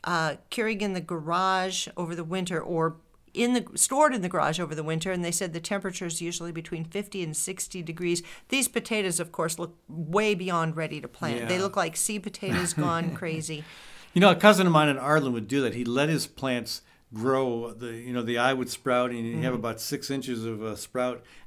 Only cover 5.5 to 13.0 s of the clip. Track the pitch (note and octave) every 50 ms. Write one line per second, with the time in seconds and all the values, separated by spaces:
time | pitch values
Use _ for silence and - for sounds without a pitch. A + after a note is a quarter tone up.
5.5 | D#3+ E3 E3 - G#3 G3+ G3 G3 F3+ - F#3+ E3+ D#3+ D#3+ F3 E3 F3 - E3+ E3+
6.5 | E3 E3 D#3+ - - D#3+ D#3+ E3 - D#3+ G#3 G#3 - F#3+ F3 D#3 D3+ - - -
7.5 | F#3+ - - - - F#3 E3 D#3+ D#3+ E3 F3 F3 F3 E3+ - - - - - -
8.5 | - C4+ B3+ - - A#3 - - A3+ G#3+ G3+ F#3 E3+ F3+ E3+ E3 - - D#3 D#3+
9.5 | E3 - F3+ - - _ _ - D3+ E3 E3 D3 E3+ G#3 A3 G#3+ G#3 F3 F#3 F#3
10.5 | F3 E3+ D#3+ D#3+ D#3 D#3+ D#3+ D#3 D#3 D3+ C#3 D3 - - F3 D#3 C3+ A#2+ A#2 A2+
11.5 | F3+ F#3 F#3+ G3 F#3 G3+ F3 D#3+ E3 - - - G#3+ G#3 F3+ G#3+ G3 - - F#3+
12.5 | - F3+ F3+ F3 - D#3 D3 - E3 E3